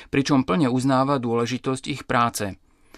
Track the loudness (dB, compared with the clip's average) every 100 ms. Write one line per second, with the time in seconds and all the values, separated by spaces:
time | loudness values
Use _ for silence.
0 | -4 0 2 2 2 2 2 2 2 2
1 | 2 0 0 0 -2 -4 -4 -6 -6 -8
2 | -2 0 0 0 -6 -8 _ _ _